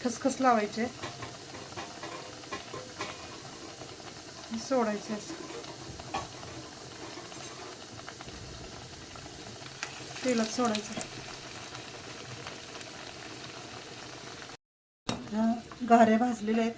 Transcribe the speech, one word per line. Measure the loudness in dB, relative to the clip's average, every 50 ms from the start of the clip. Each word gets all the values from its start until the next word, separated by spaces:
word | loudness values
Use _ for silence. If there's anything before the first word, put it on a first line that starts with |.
| 2
खसखस | 0 0 4 4 2 4 8
लावायचे, | 8 8 10 8 6 4 2 0 0 0 0 -4 -6 -6 -6 -6 -8 -8 -8 -10 -12 -10 -10 -10 -10 -8 -8 -8 -8 -8 -8 -8 -8 -8 -8 -8 -8 -10 -10 -10 -8 -8 -8 -8 -6 -6 -8 -8 -8 -8 -6 -6 -6 -6 -6 -8 -8 -10 -10 -10 -10 -10 -10 -10 -10 -10 -10 -10 -10 -10 -10 -10 -10 -10 -10 -10 -12 -12 -12 -10 -8 -4 -4 -4 0 4
सोडायचे | 6 6 6 6 4 0 0 -2 -4
असं | -4 -4 -6 -6 -6 -6 -8 -8 -8 -8 -8 -10 -10 -8 -10 -8 -8 -8 -4 -4 -4 -4 -4 -8 -10 -10 -10 -10 -10 -10 -10 -12 -12 -12 -12 -10 -10 -10 -10 -10 -10 -10 -10 -10 -10 -10 -10 -10 -10 -10 -10 -10 -12 -12 -12 -12 -10 -10 -10 -10 -10 -10 -10 -10 -10 -10 -10 -10 -10 -10 -10 -10 -10 -12 -12 -12 -12 -12 -12 -12 -12 -12 -12 -12 -12 -12 -12 -12 -10 -12 -12 -6 -6 -6 -6 -6 -8 -8 -8 -8 0 2
तेलात | 4 6 6 6
सोडायचं. | 4 4 4 4 6 6 4 0 -2 -4 -4 -4 -4 -6 -10 -10 -10 -10 -10 -10 -10 -10 -10 -10 -10 -10 -10 -10 -10 -10 -10 -10 -10 -10 -10 -10 -10 -10 -8 -8 -8 -10 -10 -10 -10 -10 -10 -10 -10 -10 -10 -10 -10 -10 -10 -10 -10 -10 -10 -10 -10 -10 -10 -10 -10 -10 -10 -10 -10 -12 -12 -10 -10 -10 -10 -10 -10 -10 -10 -10 -12 -12 -14 _ _ _ _ _ _ _ _ _ -2 -2 -2 -2 -2
ह्या | 2 4 6 6 6 4 -2 -10 -8 -4
घाऱ्या | 8 10 12 12 12 12 12 8
भाजलेल्या | 8 6 4 2 2 4 6 6 6
आहेत | 4 2